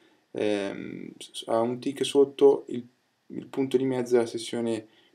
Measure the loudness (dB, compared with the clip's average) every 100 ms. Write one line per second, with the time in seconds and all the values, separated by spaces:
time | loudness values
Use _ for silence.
0 | _ _ _ -4 0 0 -2 -6 -10 -10
1 | -12 -16 -16 -14 -2 0 0 -2 -6 -4
2 | 0 4 4 6 6 6 0 -10 -10 _
3 | _ _ _ -14 -8 -4 0 0 0 -2
4 | 2 2 2 -4 -6 -4 -2 -4 -8 _
5 | _